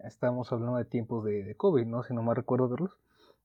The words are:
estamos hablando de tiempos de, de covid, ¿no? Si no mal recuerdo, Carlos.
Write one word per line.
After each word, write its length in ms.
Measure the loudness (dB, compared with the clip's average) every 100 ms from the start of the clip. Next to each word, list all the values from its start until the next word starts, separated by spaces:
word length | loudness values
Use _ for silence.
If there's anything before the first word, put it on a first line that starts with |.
estamos 480 | -12 -2 -2 0 -2
hablando 240 | -2 0 -2
de 80 |
tiempos 400 | -2 -2 -2 -2
de, 220 | -2 -2 -4
de 100 | 0
covid, 300 | 4 4 2
¿no? 180 | -2
Si 100 | -4
no 100 | -2
mal 120 | 0 0
recuerdo, 340 | 2 2 2
Carlos. 280 | 0 -4 -6 _ _ _ _